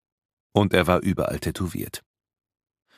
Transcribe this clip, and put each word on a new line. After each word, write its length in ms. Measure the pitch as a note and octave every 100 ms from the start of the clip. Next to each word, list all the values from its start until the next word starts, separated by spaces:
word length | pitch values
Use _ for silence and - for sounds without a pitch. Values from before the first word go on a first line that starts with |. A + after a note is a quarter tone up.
| _ _ _ _ _
Und 220 | G2+ G2
er 140 | F#2 E2+
war 100 | F2
überall 400 | - F2 - -
tätowiert. 640 | E2+ - F2+ G1+ - - _ _ _ _ _ _ _ _ _